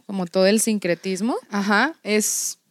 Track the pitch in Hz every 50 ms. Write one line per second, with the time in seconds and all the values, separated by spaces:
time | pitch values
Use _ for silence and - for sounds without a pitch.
0 | - - 202 190 180 175 - 190 185 196 214 220 - 226 214 202 - 175 170 -
1 | - 190 190 180 214 247 339 480 - _ 214 196 180 208 202 208 254 311 320 -
2 | - 196 214 214 208 - - - - - - - _ _